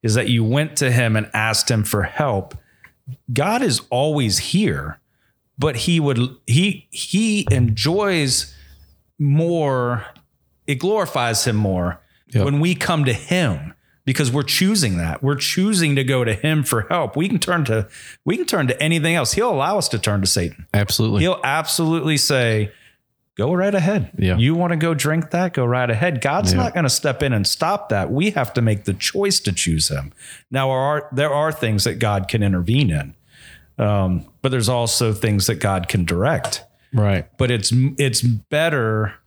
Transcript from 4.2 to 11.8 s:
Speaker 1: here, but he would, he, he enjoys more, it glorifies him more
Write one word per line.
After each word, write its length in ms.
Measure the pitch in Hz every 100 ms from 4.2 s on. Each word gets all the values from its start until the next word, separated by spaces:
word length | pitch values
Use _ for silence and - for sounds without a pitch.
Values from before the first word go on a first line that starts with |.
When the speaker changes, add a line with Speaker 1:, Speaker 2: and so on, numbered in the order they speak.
| 120 -
Speaker 1:
here, 640 | - 185 208 71 73 - _ _ _ _ _ -
but 160 | 147 120
he 240 | - 165
would, 380 | 143 120 123 - -
he, 400 | 123 196 - _
he 560 | - - 190 220 208 -
enjoys 1040 | 135 120 110 113 185 202 175 139 131 - - - - - _ _ _
more, 840 | 147 143 165 170 147 131 120 120 - - _ _ _ _ -
it 80 | 135
glorifies 680 | 175 214 170 139 120 110 -
him 100 | 107
more 460 | 104 92